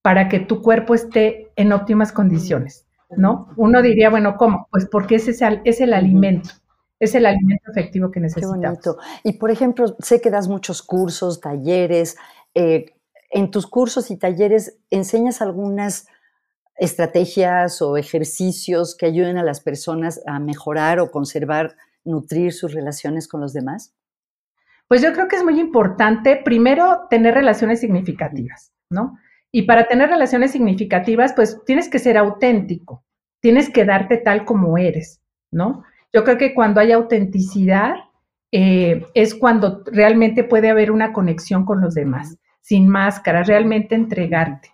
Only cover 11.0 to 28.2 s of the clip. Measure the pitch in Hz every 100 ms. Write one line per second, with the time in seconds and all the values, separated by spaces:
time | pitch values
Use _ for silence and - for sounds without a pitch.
11 | 185 156 180 170 151 143 139 180 175 170
12 | 165 - - _ _ 175 170 - - _
13 | _ _ _ 202 190 202 190 247 247 262
14 | 233 185 185 175 208 220 214 _ _ 196
15 | 190 226 240 233 202 180 202 202 202 -
16 | _ _ _ _ _ _ _ - 180 -
17 | 165 175 180 196 180 180 175 - 151 143
18 | 147 165 143 - 185 180 - 208 262 -
19 | 170 165 175 180 165 143 - 143 - 160
20 | 165 165 - 143 147 147 151 151 156 170
21 | 165 147 139 156 143 151 160 _ _ _
22 | 170 160 147 160 175 170 165 151 147 147
23 | 143 160 156 156 143 135 131 190 - _
24 | _ _ _ _ _ _ _ _ _ 247
25 | 311 330 381 392 349 311 320 247 190 -
26 | 214 220 269 277 - 233 240 285 359 359
27 | - 233 233 247 269 214 220 233 233 180
28 | 185 143